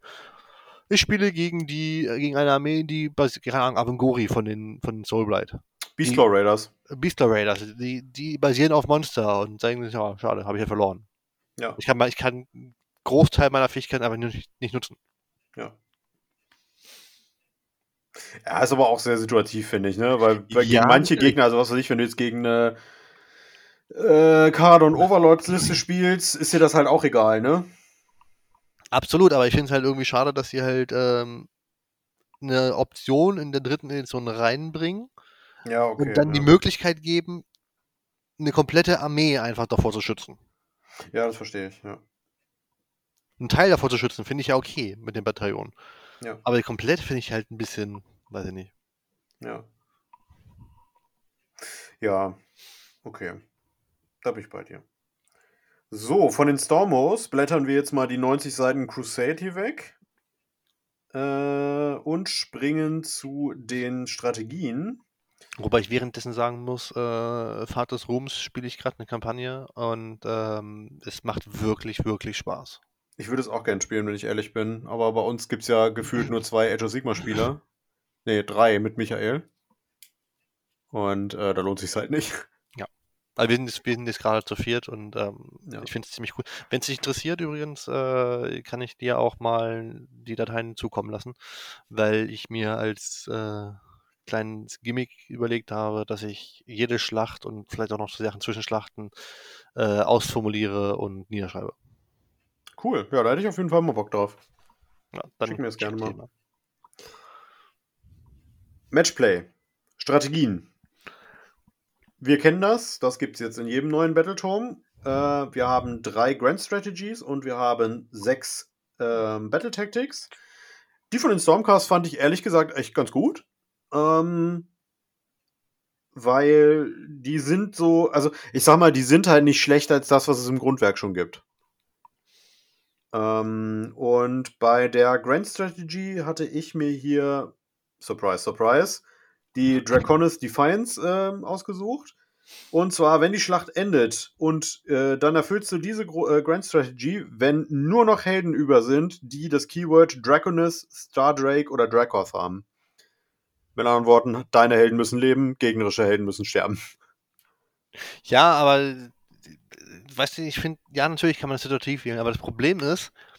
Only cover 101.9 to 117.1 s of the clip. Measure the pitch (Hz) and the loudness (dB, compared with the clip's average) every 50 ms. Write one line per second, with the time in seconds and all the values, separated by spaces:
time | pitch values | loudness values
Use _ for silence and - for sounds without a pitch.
101.9 | _ _ _ _ _ _ _ _ _ _ _ _ _ _ _ - _ - - 233 | _ _ _ _ _ _ _ _ _ _ _ _ _ _ _ -20 _ -8 -6 -4
102.9 | 247 131 98 - 139 131 113 113 127 165 196 214 185 - 180 165 165 170 170 160 | -4 -4 -4 -2 0 2 2 2 2 0 -2 -4 -4 -4 -2 0 2 2 2 2
103.9 | 131 110 101 - - 104 101 101 - _ _ _ _ _ _ _ _ _ _ _ | 0 -2 -4 -4 -2 -2 -2 -2 -4 _ _ _ _ _ _ _ _ _ _ _
104.9 | _ _ _ _ - - - - _ - 110 110 113 107 135 113 107 - 110 107 | _ _ _ _ -16 -14 -14 -12 _ -6 -6 -6 -6 -6 -8 -8 -8 -8 -8 -8
105.9 | 110 110 110 107 - - - - _ _ _ _ _ _ _ _ _ _ _ _ | -8 -8 -8 -8 -10 -12 -18 -20 _ _ _ _ _ _ _ _ _ _ _ _
106.9 | _ - - - - - - - - - - _ _ _ _ _ _ _ _ _ | _ -20 -20 -20 -20 -20 -20 -20 -20 -20 -20 _ _ _ _ _ _ _ _ _
107.9 | _ _ _ _ _ _ _ _ _ _ _ _ _ _ _ _ _ _ _ _ | _ _ _ _ _ _ _ _ _ _ _ _ _ _ _ _ _ _ _ _
108.9 | 127 147 165 - - - 127 107 92 87 90 - _ _ _ _ _ _ _ _ | 2 2 2 2 2 2 2 2 2 2 -2 -8 _ _ _ _ _ _ _ _
109.9 | _ - - - 135 143 143 139 151 165 147 113 98 85 - _ _ _ _ _ | _ -10 -2 2 2 2 2 2 -2 0 0 0 -2 -4 -8 _ _ _ _ _
110.9 | _ _ - - - _ _ - - - _ _ _ _ _ _ _ _ _ _ | _ _ -20 -20 -20 _ _ -20 -20 -20 _ _ _ _ _ _ _ _ _ _
111.9 | _ _ _ _ _ - 127 131 147 147 151 160 160 185 190 202 226 233 233 - | _ _ _ _ _ -4 2 2 4 6 6 4 4 4 2 0 0 0 -2 -8
112.9 | - - - - - - 156 - - - 120 113 113 117 117 117 120 131 139 156 | -8 -4 -4 -4 -2 -4 -8 -8 -8 -8 -10 -10 -10 -10 -8 -6 -4 -4 -2 0
113.9 | 151 151 165 165 160 160 160 185 196 - - 190 190 208 233 247 285 - _ _ | 0 0 0 2 2 2 0 0 -2 -8 -6 -4 -4 -4 -4 -8 -12 -16 _ _
114.9 | _ _ - 135 135 139 143 143 143 143 139 123 - 127 123 123 127 123 - 120 | _ _ -6 -4 -2 -2 0 0 -2 -2 -4 -6 -4 -2 0 2 0 0 0 -2
115.9 | 120 117 113 - - 110 120 131 135 135 - 156 170 - - - 202 202 196 202 | -8 -8 -8 -4 0 2 2 2 2 2 0 0 0 -2 -4 -6 -6 -6 -6 -8
116.9 | 180 170 196 208 | -10 -10 -10 -12